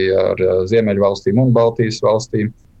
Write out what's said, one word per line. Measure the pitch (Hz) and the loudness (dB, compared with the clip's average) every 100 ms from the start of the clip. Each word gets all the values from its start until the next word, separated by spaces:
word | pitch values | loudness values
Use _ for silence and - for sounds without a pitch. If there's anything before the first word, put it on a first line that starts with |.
| 95 | 0
ar, | 95 95 90 | 0 0 0
ā, | 92 92 92 | 0 0 0
Ziemeļvalstīm | 113 107 98 101 98 95 113 | 0 0 0 0 0 0 2
un | 131 117 | 2 2
Baltijas | 117 117 110 - | 2 0 -4 -2
valstīm. | 104 110 - 110 107 - _ _ | 0 -2 -2 -4 -6 -8 _ _